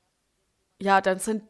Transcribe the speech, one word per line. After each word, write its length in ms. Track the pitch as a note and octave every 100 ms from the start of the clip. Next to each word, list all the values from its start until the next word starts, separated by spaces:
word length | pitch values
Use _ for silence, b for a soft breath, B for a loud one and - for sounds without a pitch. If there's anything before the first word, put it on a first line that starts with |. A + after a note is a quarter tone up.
| _ _ _ _ _ _ _ -
ja, 200 | G3 G3
dann 180 | F#3+ F#3
sind 240 | A3 A3 -